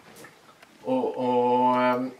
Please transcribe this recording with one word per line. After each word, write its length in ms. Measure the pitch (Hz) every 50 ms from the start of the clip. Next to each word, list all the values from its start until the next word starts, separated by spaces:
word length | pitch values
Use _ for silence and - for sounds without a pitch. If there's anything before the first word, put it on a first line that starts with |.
| - - - - - - - - - - - - - _ - -
Och, 360 | - 131 131 127 113 - -
och, 640 | 123 127 127 123 123 123 123 123 123 123 123 123 123
ehm, 300 | 123 123 123 123 131 127 -